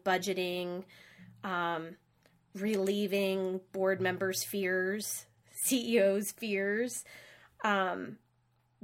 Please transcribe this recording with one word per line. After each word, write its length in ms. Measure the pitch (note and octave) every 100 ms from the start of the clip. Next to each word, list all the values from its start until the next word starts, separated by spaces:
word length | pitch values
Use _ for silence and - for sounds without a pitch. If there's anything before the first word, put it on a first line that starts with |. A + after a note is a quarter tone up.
budgeting, 800 | - F#3 F#3 F#3+ F3+ F3+ F3+ F3 F#3 - - - F3+ -
um, 460 | G3+ F3+ E3+ E3+ E3 F3+ _ _ _ _ _ G3
relieving 1040 | G#3 G#3 F#3+ G3+ G#3 G3+ G3 F#3+ F#3+ F#3 -
board 280 | G3 F#3+ F#3+
members' 420 | F#3 F3+ F#3+ F#3
fears, 840 | - G3+ F#3 F#3 F#3 G#3 G#3 - - _ _
C 420 | - - C4 A#3 A3+
E 60 |
Os' 300 | G3 G3 G3+
fears, 720 | - A3+ G3 G3 G#3 B3 - - - - - - -
um, 540 | A3 G3+ F#3 F3+ - A3 _ _ _ _ _ _